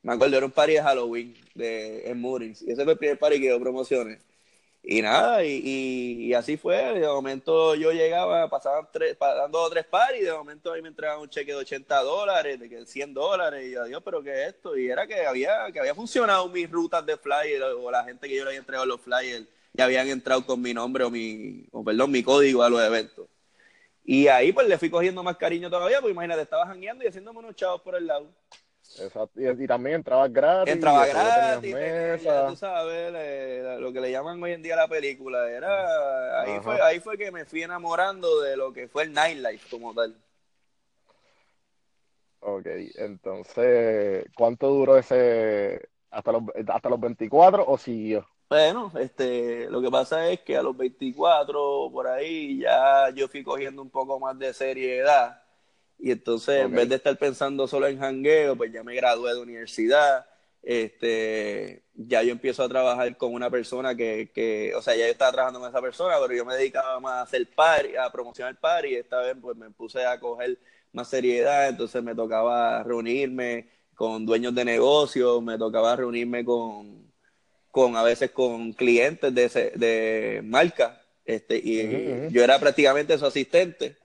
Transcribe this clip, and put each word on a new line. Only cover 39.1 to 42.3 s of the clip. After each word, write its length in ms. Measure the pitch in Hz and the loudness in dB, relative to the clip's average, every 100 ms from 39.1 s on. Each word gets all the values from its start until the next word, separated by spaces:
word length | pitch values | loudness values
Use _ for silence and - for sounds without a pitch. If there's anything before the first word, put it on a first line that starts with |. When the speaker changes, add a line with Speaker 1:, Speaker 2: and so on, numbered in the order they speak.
Speaker 1:
nightlife 560 | 147 160 147 120 107 - | 0 0 0 -8 -8 -14
como 240 | 120 117 | -12 -8
tal. 200 | 110 113 113 _ _ _ _ _ _ _ _ _ _ _ _ _ _ _ _ _ _ _ _ _ | -4 -4 -6 _ _ _ _ _ _ _ _ _ _ _ _ _ _ _ _ _ _ _ _ _